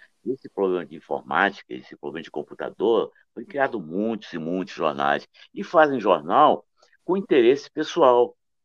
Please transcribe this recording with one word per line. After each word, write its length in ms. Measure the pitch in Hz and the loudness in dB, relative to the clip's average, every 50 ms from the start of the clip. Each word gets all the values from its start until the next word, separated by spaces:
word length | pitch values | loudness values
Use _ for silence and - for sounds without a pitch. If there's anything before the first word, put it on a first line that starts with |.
| - _ _ _ _ | -20 _ _ _ _
esse 240 | 120 135 - - - | -8 -8 -8 -12 -12
problema 360 | - 98 98 92 92 90 82 | -4 -2 -2 0 -2 -4 -6
de 100 | 80 80 | -8 -16
informática, 800 | 78 - - 73 67 - 65 71 85 98 98 104 - - _ 62 | -20 -8 -8 -8 -8 -6 -4 -2 0 0 0 -2 -6 -14 _ -16
esse 220 | 64 - - - | -16 -14 -18 -20
problema 280 | - - 71 73 82 76 | -14 -14 -12 -10 -10 -12
de 80 | - | -10
computador, 800 | - 76 71 - - - 71 58 - - 95 113 113 98 - - - _ _ _ _ | -10 -10 -10 -10 -12 -12 -10 -10 -6 -2 0 2 2 2 0 -2 -8 _ _ _ _
foi 120 | - - | -18 -16
criado 340 | - - 143 135 135 127 104 | -10 -4 -4 -4 -2 -4 -8
muitos 520 | 80 78 85 98 107 113 113 101 - - 85 | -8 -6 -4 -4 -2 -2 -4 -6 -10 -12 -12
e 40 | |
muitos 360 | 82 80 80 90 92 90 - - | -8 -6 -4 -4 -4 -6 -6 -6
jornais, 540 | - 82 76 71 71 73 71 73 - - _ _ _ - _ - | -4 -2 -2 -2 0 0 0 0 -2 -4 _ _ _ -20 _ -12
e 100 | - 196 | -12 -10
fazem 360 | - - 165 156 147 139 117 | 2 4 4 4 4 2 0
jornal 640 | 98 104 87 76 73 82 107 135 151 135 92 - - _ _ _ _ _ _ _ _ | 0 0 0 0 0 0 4 4 6 4 4 0 -4 _ _ _ _ _ _ _ _
com 140 | - 185 | -4 -4
interesse 540 | 196 190 - 175 131 113 120 143 139 - - | -4 0 2 2 4 6 6 4 2 -2 -8
pessoal. 640 | _ 147 156 - - 175 147 127 123 120 120 - - _ _ _ _ _ | _ -8 -8 -4 0 4 4 6 6 6 2 2 -2 _ _ _ _ _